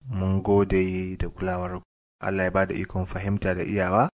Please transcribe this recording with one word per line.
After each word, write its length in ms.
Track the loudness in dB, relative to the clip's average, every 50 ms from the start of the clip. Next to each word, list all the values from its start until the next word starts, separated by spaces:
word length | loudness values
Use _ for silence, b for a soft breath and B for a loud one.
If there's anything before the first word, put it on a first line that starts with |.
| -10 -6
Mun 320 | -4 -2 0 0 0 0
gode 720 | 2 4 4 4 6 4 4 2 2 2 0 -4 -4 -6 -4 -4
da 100 | -4 -6
kulawar 480 | -4 -4 -4 -4 -4 -4 -4 -6 -8 -10
ku. 40 | -12 _ _ _ _ _ _ _
Allah 240 | -6 -4 0 0 0
ya 80 | 2
bada 220 | 2 2 0 2 0
ikon 320 | -4 -6 -4 -4 -4 -4
fahimta 480 | -4 -6 -6 -2 -2 -2 0 0 0 -2
da 80 | 0 -2
iyawa. 460 | -2 0 0 0 2 4 4 4 2